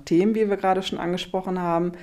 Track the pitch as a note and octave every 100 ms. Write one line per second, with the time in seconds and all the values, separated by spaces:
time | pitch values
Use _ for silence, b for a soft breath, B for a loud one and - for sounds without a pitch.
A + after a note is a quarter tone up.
0 | - E3+ G#3 A3 G#3 G3 F#3+ F#3+ F#3+ -
1 | E3+ F3+ - F#3+ F#3 F#3 F3 E3+ F3 F3